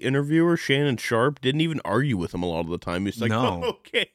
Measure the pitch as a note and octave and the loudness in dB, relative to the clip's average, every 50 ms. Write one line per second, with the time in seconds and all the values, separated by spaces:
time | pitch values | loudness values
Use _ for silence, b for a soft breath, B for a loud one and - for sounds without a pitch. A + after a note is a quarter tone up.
0 | - B2+ C3 C#3 C#3+ C#3+ D#3 D#3+ E3 F3 E3+ E3 - - C#3+ C3+ D3 D3 B2+ A2 | -2 0 0 0 0 2 2 4 4 4 2 2 2 0 2 2 2 2 0 0
1 | - - A#2+ A2+ A#2+ C#3+ D3 - - B2+ C#3 D3+ E3 E3 D#3+ C#3 - - G2 A#2 | -2 0 2 2 2 2 0 0 -2 0 0 2 0 0 -2 -4 -4 0 0 2
2 | C#3 D3 A#2+ F#2 E2+ E2 - F2 F2 F2 E2 E2 E2+ D#2+ E2+ E2+ - - F2 F2+ | 2 2 0 0 -2 -4 -4 -4 -2 -2 -2 -2 -2 -4 -6 -6 -4 -4 -4 -2
3 | G2 G2+ F#2+ A#2 A#2+ A#2 G#2+ A2+ B2+ A#2 F2+ E2+ A#3+ A#3 - - _ - - - | -2 -4 -4 -2 -2 0 0 0 0 0 -2 -2 -4 -6 -6 -8 _ -6 -4 -4
4 | D4+ - _ | -4 -4 _